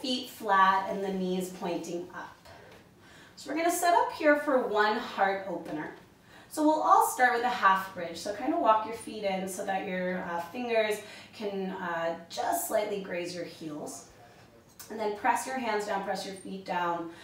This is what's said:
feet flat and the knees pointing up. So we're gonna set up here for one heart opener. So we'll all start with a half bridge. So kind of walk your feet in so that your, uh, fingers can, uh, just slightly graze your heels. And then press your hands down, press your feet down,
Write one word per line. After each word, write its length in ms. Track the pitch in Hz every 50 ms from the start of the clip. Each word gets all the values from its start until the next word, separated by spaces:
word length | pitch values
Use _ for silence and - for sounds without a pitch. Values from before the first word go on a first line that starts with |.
feet 300 | - 254 254 254 - -
flat 580 | - - 226 208 196 190 190 190 190 190 - -
and 160 | 202 190 196
the 80 | 196 190
knees 380 | 185 185 185 185 185 180 - - -
pointing 480 | 202 175 170 156 - - 170 175 - - -
up. 240 | - - - - - - - - - - - - - - - _ - - - - - - - -
So 140 | - - -
we're 80 | 302 320
gonna 120 | 339 349
set 220 | 339 - 359 349 339
up 200 | 466 494 480 -
here 240 | - 320 294 294
for 300 | 294 - 294 262 254 220
one 300 | 196 208 214 214 214 233
heart 480 | 240 - - - 208 196 196 196 190 -
opener. 460 | 196 170 165 165 - 151 151 151 - - - - - - _ _ - - - - -
So 140 | - 311 302
we'll 180 | 302 311 311
all 260 | - - 381 453 -
start 280 | - - - 254 247 240
with 80 | 240 240
a 80 | 247
half 440 | 247 - 208 190 190 185 185 - -
bridge. 220 | 180 170 165 170
So 180 | - - 202 202
kind 200 | - 254 294 330
of 60 | 349
walk 260 | 269 226 220 220 220
your 80 | 226 233
feet 300 | - - 226 220 214 202
in 220 | 196 190 185 185
so 200 | 185 - - 196
that 200 | 196 190 190 196
your, 360 | 190 185 185 180 180 185 185 -
uh, 180 | 175 175 170
fingers 600 | - - - 247 240 233 233 220 214 214 208 196 - - - - - - -
can, 360 | - 214 202 196 196 190 185 180
uh, 440 | 175 180 170 170 165 165 170 170 185 - -
just 380 | - 233 - - - - - -
slightly 340 | - 208 214 214 202 196 180
graze 320 | 190 185 175 175 170 175
your 100 | 175 170
heels. 640 | - - - 170 156 147 151 - - - - - - - - - - - - - - - - - - _ - - -
And 100 | 214 220
then 180 | 208 208 208
press 300 | - - 247 233 233 -
your 120 | 262 262 254
hands 280 | 240 220 214 208 202
down, 180 | 208 196 196 196
press 200 | 202 190 185 -
your 120 | 196 190
feet 280 | - - 196 190 190 -
down, 460 | - 185 175 175 170 170 165 - 165 - -